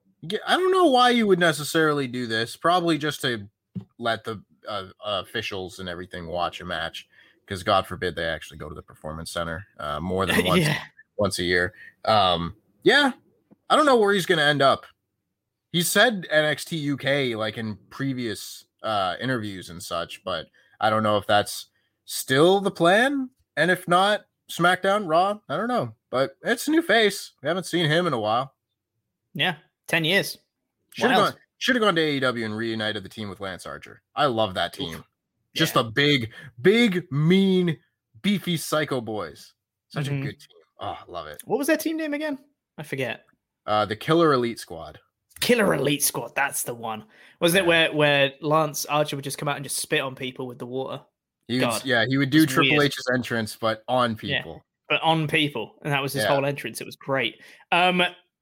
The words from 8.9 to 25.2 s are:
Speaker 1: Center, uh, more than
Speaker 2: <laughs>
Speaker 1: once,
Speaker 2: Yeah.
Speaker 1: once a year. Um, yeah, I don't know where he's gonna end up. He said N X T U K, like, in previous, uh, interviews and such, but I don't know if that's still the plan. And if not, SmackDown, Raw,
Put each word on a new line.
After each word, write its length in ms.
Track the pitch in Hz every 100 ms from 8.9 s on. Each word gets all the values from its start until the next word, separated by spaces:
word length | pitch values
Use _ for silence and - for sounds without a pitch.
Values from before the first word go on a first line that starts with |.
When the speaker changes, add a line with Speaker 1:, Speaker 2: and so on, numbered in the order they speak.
| - 78 80 82
Speaker 1:
Center, 380 | - 82 82 101 -
uh, 220 | 76 73
more 260 | 85 92 95
than 180 | -
Speaker 2:
<laughs> 0 |
Speaker 1:
once, 180 | 90 90
Speaker 2:
Yeah. 200 | 76 - - - _ -
Speaker 1:
once 220 | 101 -
a 60 |
year. 280 | 90 87 90 - - -
Um, 520 | - 110 92 87 85 - _ _
yeah, 300 | - 262 285 - _ _ _ _ -
I 60 | 226
don't 100 | 302
know 100 | 247
where 160 | 202
he's 140 | 202 160
gonna 160 | 170
end 180 | 147 143
up. 260 | 139 120 - _ _ _ _ _ _ _ _
He 80 | 165
said 460 | 170 202 240 208 156
N 140 | 156
X 220 | 151 147 -
T 100 | 170
U 220 | 143 139
K, 360 | 139 143 131
like, 220 | 113 110 107
in 200 | 110 98 _
previous, 800 | - 139 127 120 98 - - - _
uh, 340 | - 104 95 82
interviews 520 | 120 127 107 95 82
and 120 | 85
such, 400 | - 85 85 -
but 280 | - 85 78 _ _ -
I 120 | 107
don't 120 | 110
know 140 | 107 104
if 100 | -
that's 420 | 104 101 - - _ _ _
still 560 | - - - 131 170 196
the 100 | 196
plan. 600 | 185 170 202 254 285 254 _ _ -
And 140 | 165
if 180 | 180 -
not, 380 | 175 196 208 - _ -
SmackDown, 580 | - 175 180 196 202 190
Raw, 320 | 160